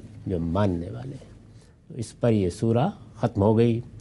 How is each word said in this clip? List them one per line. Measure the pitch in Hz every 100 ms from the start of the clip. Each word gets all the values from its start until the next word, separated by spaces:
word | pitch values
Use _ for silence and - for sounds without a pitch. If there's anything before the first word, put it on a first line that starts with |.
| - - 104
جو | 87
ماننے | 82 90 104 87 90
والے | 120 131
ہیں۔ | 135 - - - - - _ - -
اس | 117 -
پر | 120
یہ | 110 92
سورہ | - 113 113 170 - - -
ختم | 117 -
ہو | 101 110
گئی۔ | 117 117 - -